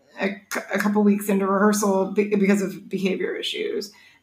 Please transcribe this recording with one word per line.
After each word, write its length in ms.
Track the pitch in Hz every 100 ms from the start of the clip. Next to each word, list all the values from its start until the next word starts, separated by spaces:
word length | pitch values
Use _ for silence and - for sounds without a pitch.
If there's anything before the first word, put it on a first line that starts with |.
| _ -
a 140 | 196 - -
cou-, 100 | - -
a 40 | 196
couple 240 | 208 208
weeks 260 | 208 196 -
into 160 | 196 190
rehearsal 640 | 196 208 208 214 190 190
be-, 220 | 214 208 202
because 240 | 196 196
of 280 | 185 - -
behavior 440 | 190 185 - -
issues. 560 | - - - - - - - - _